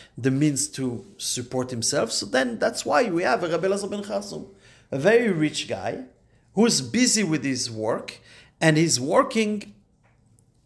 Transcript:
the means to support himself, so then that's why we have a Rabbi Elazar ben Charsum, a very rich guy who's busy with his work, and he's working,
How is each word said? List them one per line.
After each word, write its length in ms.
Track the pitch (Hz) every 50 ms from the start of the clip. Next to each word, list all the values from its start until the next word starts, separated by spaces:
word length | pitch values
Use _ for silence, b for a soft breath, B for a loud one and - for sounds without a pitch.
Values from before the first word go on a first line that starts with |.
| B B B
the 140 | - 117 135
means 380 | 131 135 151 151 143 127 - -
to 360 | - - 131 127 120 104 - - -
support 540 | - - - - 127 120 - - 127 123 123
himself, 400 | 127 117 113 - 143 - - 226
so 140 | - - 107
then 320 | 101 - 254 262 247 233
that's 280 | - - 233 233 - -
why 240 | 247 277 285 262 214
we 140 | 170 170 185
have 200 | 233 247 - 175
a 60 | 165
Rabbi 180 | 165 160 170
Elazar 220 | 190 202 202 208 190
ben 120 | 208 202
Charsum, 460 | 202 - 208 202 208 - 160 156 - - b b b b b b b b
a 60 | -
very 320 | 139 139 196 226 240 247 220
rich 380 | 180 160 151 151 151 - -
guy 380 | - 117 98 92 110 151 226 262 - _ _ _ _ _ _ _ _ -
who's 260 | 185 226 240 170 -
busy 440 | 131 117 117 226 254 240 - 220 202
with 200 | 165 156 147 127
his 260 | 139 131 120 - 117
work, 500 | 113 110 110 107 135 - - - - - b b b b b b b b
and 160 | - 160 156
he's 200 | 151 170 165 117
working, 760 | 120 127 143 190 226 277 277 - 226 220 214 214 208 - - - _ _ _ _ _ _ _ _ _ _ _ _ _ _ _ _ _ -